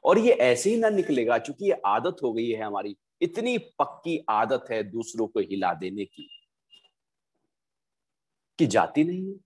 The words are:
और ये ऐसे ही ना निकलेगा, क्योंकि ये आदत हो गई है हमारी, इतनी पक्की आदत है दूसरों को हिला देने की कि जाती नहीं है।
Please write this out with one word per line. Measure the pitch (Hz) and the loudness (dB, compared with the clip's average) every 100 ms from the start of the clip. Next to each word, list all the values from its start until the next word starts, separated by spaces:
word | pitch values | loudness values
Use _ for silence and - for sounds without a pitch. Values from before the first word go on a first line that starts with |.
और | - 190 | 4 4
ये | 233 | 6
ऐसे | - 123 123 190 | 4 4 4 2
ही | 226 | 2
ना | 226 | 2
निकलेगा, | 208 175 139 113 117 | 0 0 0 2 0
क्योंकि | - 143 202 | -2 -4 -2
ये | - 98 | 0 0
आदत | 107 120 - | 0 0 -4
हो | 127 | -4
गई | 113 117 | -2 -2
है | 110 | -4
हमारी, | 110 101 104 101 _ _ | -4 -6 -8 -12 _ _
इतनी | 175 170 233 240 | -4 -2 -2 -2
पक्की | - _ 139 - 165 160 - | -4 _ -4 -4 -6 -6 -2
आदत | 107 113 131 - | 0 0 -2 -2
है | 113 | -6
दूसरों | 104 113 113 113 110 | -4 -8 -10 -4 -4
को | 110 | -2
हिला | 92 98 92 | -4 -2 -4
देने | 82 92 98 98 | -4 -8 -8 -10
की | - - - _ _ _ _ _ _ _ _ _ _ _ _ _ _ _ _ _ _ _ _ _ - | -12 -20 -20 _ _ _ _ _ _ _ _ _ _ _ _ _ _ _ _ _ _ _ _ _ 0
कि | 156 | 2
जाती | 107 92 - | 4 2 2
नहीं | 160 180 190 | 0 0 -8
है। | 196 | -12